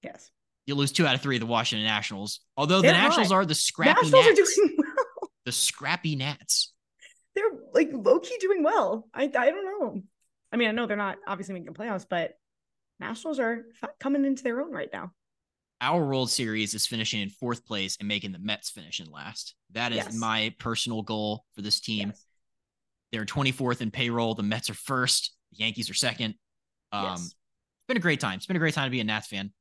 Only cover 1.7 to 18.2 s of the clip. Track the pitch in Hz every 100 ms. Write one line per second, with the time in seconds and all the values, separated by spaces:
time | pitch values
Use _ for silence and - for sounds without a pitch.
1.7 | 107 107 107 104 101 104 - _ - 147
2.7 | 185 185 165 208 330 196 190 185 151 -
3.7 | - 165 330 - 523 466 392 359 - 392
4.7 | - - - 494 - - _ - - -
5.7 | - 139 175 165 143 135 143 - - -
6.7 | _ _ _ - _ _ - 427 294 -
7.7 | - 311 277 202 320 - 480 370 392 302
8.7 | 415 208 220 - - 277 269 247 359 381
9.7 | 403 262 190 190 _ _ _ _ 233 233
10.7 | 220 240 208 202 - - 190 185 185 160
11.7 | 160 233 196 - 175 160 - _ _ _
12.7 | _ _ _ 185 226 320 277 226 233 233
13.7 | _ - - 269 277 277 262 247 240 320
14.7 | 220 - 95 175 _ _ _ _ _ _
15.7 | _ 123 170 147 135 123 - 117 107 104
16.7 | 107 - 117 110 107 101 - 123 117 _
17.7 | 107 95 - 104 104